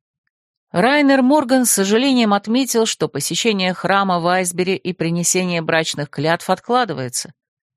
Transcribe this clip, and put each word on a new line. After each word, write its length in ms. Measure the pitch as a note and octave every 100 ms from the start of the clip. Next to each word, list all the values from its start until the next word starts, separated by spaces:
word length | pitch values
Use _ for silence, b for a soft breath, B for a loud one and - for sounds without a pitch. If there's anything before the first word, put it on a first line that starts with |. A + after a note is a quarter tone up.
| _ _ _ _ _ _ _
Райнер 500 | E3+ A3+ D4 C#4+ C4+
Морган 420 | B3+ D4+ B3+ C4
с 60 | A#3+
сожалением 640 | - G3 A3 C#4 B3+ A3+
отметил, 520 | G3+ G#3 A#3 C4 A#3 A3
что 220 | - D#3
посещение 640 | C#3+ C#3+ E3+ A#3 G3+ F#3
храма 480 | F#3 F3 G3 G3 F3
в 60 | E3
Айсбери 480 | F#3 F3+ F3 F#3
и 180 | F#3+ F3
принесение 680 | F#3 E3 E3+ E3+ F#3 F#3 F3
брачных 480 | D#3+ E3 D#3+ - C#3+
клятв 400 | - D3+ E3+ -
откладывается – 840 | F#3 - B3 A#3 C#3+ B2+ - - - _ _ _